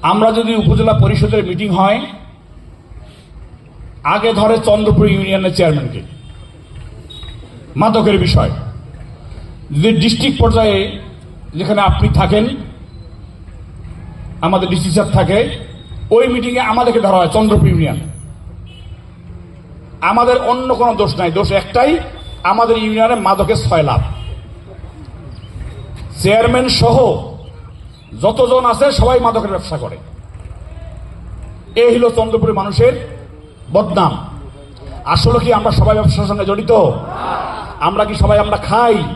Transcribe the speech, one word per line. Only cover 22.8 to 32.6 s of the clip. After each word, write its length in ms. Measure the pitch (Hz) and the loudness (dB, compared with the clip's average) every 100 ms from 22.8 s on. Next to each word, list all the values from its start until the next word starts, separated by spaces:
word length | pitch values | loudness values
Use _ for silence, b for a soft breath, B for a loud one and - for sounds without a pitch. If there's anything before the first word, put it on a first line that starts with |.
| 220 214 226 | 0 2 2
মাদকের 420 | 240 190 196 190 220 | 2 2 2 2 0
ছয় 260 | - 170 | 2 2
লাভ। 180 | 147 113 - - - - - - - - - - - - - - - - - - - - - - | 2 0 -2 -6 -10 -12 -14 -18 -18 -18 -18 -18 -18 -18 -16 -16 -16 -14 -12 -12 -14 -14 -14 -4
চেয়ারম্যান 480 | 185 220 233 254 254 | 2 4 4 2 2
সহ 300 | - 233 240 233 - - - - - - - - - - - | 2 4 4 4 0 -6 -14 -18 -18 -20 -20 -20 -20 -18 -2
যতজন 420 | 180 226 247 254 247 | -2 2 2 4 2
আছে 260 | 226 277 | 2 2
সবাই 280 | 277 233 254 | 4 4 4
মাদকের 300 | 240 220 202 | 2 0 -2
ব্যবসা 260 | 185 - 151 | -6 -6 -6
করে। 180 | 120 - - - - - - - - - - - - - - - - - - | -8 -12 -16 -18 -18 -18 -16 -16 -16 -16 -16 -16 -16 -16 -16 -14 -16 -16 -6
এই 240 | 175 240 240 | 2 4 6
হলো 120 | 240 | 4
চন্দ্রপুরের 440 | 233 226 220 220 | 2 0 2 2
মানুষের 380 | 202 | 0